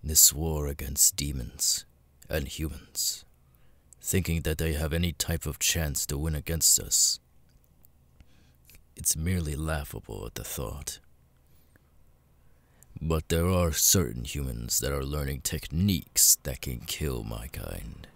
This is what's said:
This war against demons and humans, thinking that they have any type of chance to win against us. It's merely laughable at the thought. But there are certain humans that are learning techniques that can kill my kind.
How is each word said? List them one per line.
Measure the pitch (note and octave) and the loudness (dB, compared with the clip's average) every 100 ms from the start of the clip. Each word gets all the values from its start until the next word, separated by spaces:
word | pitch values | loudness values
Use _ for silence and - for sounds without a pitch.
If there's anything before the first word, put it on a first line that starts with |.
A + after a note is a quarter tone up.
This | D2 D#2 - | 2 8 8
war | C#2+ D#2+ D#2 D2 | 6 0 0 -2
against | C#2+ C#2 C#2+ - - | -4 -6 4 4 4
demons | C#2+ C#2 A#1+ - - - - _ _ _ - | -4 -4 -6 -4 -2 -2 -6 _ _ _ -4
and | D#2 C#2 | -2 -2
humans, | - D#2 C#2 - - - - - - _ _ - - _ - | -4 -6 -6 -12 -4 -4 -4 -12 -20 _ _ -20 -20 _ -16
thinking | - F#2+ E2+ E2 | -2 0 2 0
that | D#2+ D#2 | 0 -2
they | D#2+ | 0
have | D2+ D#2 | 0 0
any | D#2+ F2 | 2 0
type | D2+ - E2 - | 0 -2 -2 -4
of | D2 | -2
chance | - - D#2 C#2+ - | 0 0 0 -2 -4
to | C#2 | -2
win | D#2+ D2+ | -2 -2
against | - E2 - - | -2 2 4 4
us. | - - - - _ _ _ _ _ _ - _ _ _ - - _ _ - - _ - | 2 2 2 0 _ _ _ _ _ _ -20 _ _ _ -20 -20 _ _ -20 -20 _ -4
It's | D#2+ D#2 | -2 0
merely | D#2+ F#2 D#2 D2 | 0 0 -2 -4
laughable | D#2 D#2 D2 G#1+ - G#1 G#1 | -2 -4 -4 -10 -10 -12 -10
at | - | -10
the | |
thought. | - - A#1+ C#2+ - - - - _ _ _ - _ _ _ _ - _ _ _ - _ _ _ - - | -10 -6 -6 -8 -10 -12 -16 -20 _ _ _ -20 _ _ _ _ -20 _ _ _ -20 _ _ _ -20 -8
But | D#2 D#2+ - | -2 -2 0
there | E2 F2 | 2 4
are | F#2 F2 | 4 2
certain | D2+ - G2+ C#2+ A#1 | 4 4 4 2 -2
humans | A#1+ C#2+ C2+ A1+ A#1 - | -6 -4 -4 -4 -2 -2
that | B1 | 0
are | C#2 | -2
learning | C2+ D2 C#2 C#2 | -2 -2 -2 -4
techniques | - D#2 - D#2 G2+ F2 - - - - | -4 -6 -4 2 4 2 0 4 6 6
that | - C2 | 2 -6
can | - B1 | -6 -8
kill | - - D#2 B1 | -6 -4 -2 -2
my | G#1+ A1 - | -6 -8 -8
kind. | - G1+ G1+ - - - | -10 -8 -8 -10 -14 -18